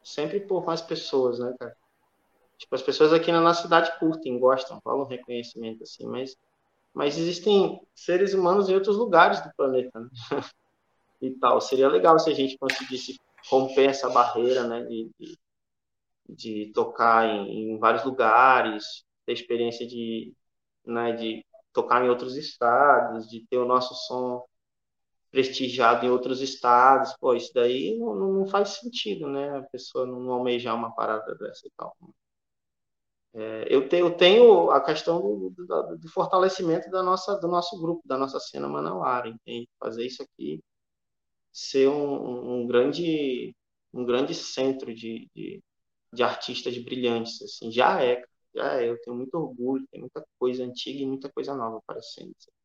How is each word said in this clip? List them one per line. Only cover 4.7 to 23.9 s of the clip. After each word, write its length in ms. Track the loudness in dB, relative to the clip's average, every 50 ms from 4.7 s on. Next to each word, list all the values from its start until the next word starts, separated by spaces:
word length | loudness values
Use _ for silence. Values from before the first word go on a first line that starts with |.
| -14 -12 _
rolam 220 | -4 -4 -4 -4
reconhecimento, 800 | -6 -10 -12 -10 -10 -10 -10 -10 -10 -12 -10 -10 -10 -10 -12 -16
assim, 240 | -20 -16 -14 -12
mas, 280 | -10 -8 -8 -8 -10 -12 _ _ _ _ _ _ _ _ _ _ _ _
mas 220 | -2 -2 -2 -2
existem 640 | -2 -4 -4 -4 -2 2 4 6 6 4 4 -2 -8 _ _ _
seres 400 | -10 -2 0 2 2 2 2 2
humanos 360 | 2 4 4 4 4 4 4
em 40 | 2
outros 240 | 2 4 2 2
lugares 420 | 0 2 4 8 8 8 8 4 -2
do 120 | -6 -10 -4
planeta, 440 | -2 0 2 2 0 -2 -2 _ -14
né? 100 | -16 -14 -16 -18 -10 -6
<laughs> 280 | -6 -6 -6 -10 _ _ _ _ _ _ _ _ _ _ _ _ _ _
E 100 | -10 -10
tal, 280 | -6 0 2 2 4 2
seria 300 | 2 0 2 4 4 4
legal 280 | 4 4 6 6 6
se 120 | 6 4 2
a 40 | 0
gente 240 | 0 -2 -4 -4
conseguisse 640 | -6 -6 -6 -6 -6 -8 -8 -10 -10 -10 -10 -14 -16 _ _ _ _ -4 2
romper 400 | 2 2 2 2 4 4 4 4
essa 200 | 4 0 -4 2
barreira, 540 | 2 2 2 2 2 0 2 2 2 2 0
né, 200 | -2 -4 -6 -8
de, 280 | -8 -8 -8 -10 -10 _ _
de, 180 | -18 -18 -18 _ _ _ _ _ _ _ _ _ _ _ _ _ _ _ _ _ _ -20
de 420 | -20 -14 -12 -10 -8 -8 -8 -4
tocar 560 | 0 0 0 0 0 2 4 6 6 6 4
em, 460 | 4 0 -2 -4 -6 -6 -6 -6 -6 -4
em 40 |
vários 280 | 2 2 2 2 2 -2
lugares, 1000 | -4 0 2 4 6 6 8 8 8 6 6 4 0 -4 -6 -10 -12 -16 -18 _ _ _ _ _ -6
ter 40 | -6
experiência 520 | -6 -4 -6 -4 -2 -2 -4 -4 -8 -12
de, 480 | -12 -10 -10 -8 -6 -6 -8 -8 -12 -18 _ _ _ _ _ _ _ _ _ _
né, 280 | -6 -4 -2 -2 -2 -2
de 320 | -4 -6 -6 -8 -8 -12 _ _ -20 _ _
tocar 320 | _ -2 0 2 2 2 4
em 60 | 2
outros 260 | 0 0 -2 -8 -10
estados, 960 | -10 -12 -12 -6 _ 2 2 4 6 6 6 6 6 4 -2 -6 -8 -10 -12
de 160 | -16 -18 -10
ter 120 | _ -2 -2
o 60 | 2
nosso 280 | 2 2 2 0 -2